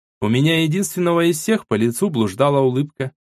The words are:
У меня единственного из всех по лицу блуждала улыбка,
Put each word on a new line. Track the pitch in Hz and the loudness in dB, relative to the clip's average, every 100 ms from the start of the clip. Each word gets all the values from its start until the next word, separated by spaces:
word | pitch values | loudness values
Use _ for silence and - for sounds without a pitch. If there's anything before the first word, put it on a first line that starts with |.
| _ - | _ -4
У | 104 | 0
меня | 120 151 165 | 2 2 2
единственного | 160 180 196 180 175 170 170 | 0 0 -4 -2 0 2 0
из | 170 | 0
всех | - 220 - | -2 -2 -2
по | 107 | -2
лицу | 117 117 202 | 0 0 -2
блуждала | 131 107 117 143 143 | 0 0 0 2 2
улыбка, | 135 127 147 - 131 - | 2 0 -4 -6 -10 -12